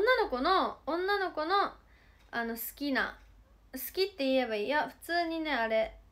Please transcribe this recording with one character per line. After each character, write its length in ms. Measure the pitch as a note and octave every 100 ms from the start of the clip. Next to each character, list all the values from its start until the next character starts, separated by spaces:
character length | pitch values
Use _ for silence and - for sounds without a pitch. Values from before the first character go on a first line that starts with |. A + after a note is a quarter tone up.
| A4 B4
の 80 | G4+
子 120 | B3
の、 360 | D4 F#4 A3+ - -
女 320 | E4 F#4+ G4+
の 140 | F4+
子 140 | D4+ D#4
の、 280 | G4 F#4+ - - - - - -
あ 140 | A#3 A3+
の、 100 | A#3
好 60 | - -
き 180 | C#4+
な、 240 | B3 G3 - - - - - -
好 80 | - -
き 100 | F4+
っ 40 | F#4+
て 160 | G4 C4+
言 180 | C4
え 20 | A#3+
ば 100 | G#3+
い 80 |
い。 20 | G#3
い 20 |
や、 240 | D4 C#4 -
普 60 | -
通 200 | F4 E4+
に 120 | E4
ね、 140 | D#4
あ 140 | B3+ A3+
れ、 300 | A3 A3 - -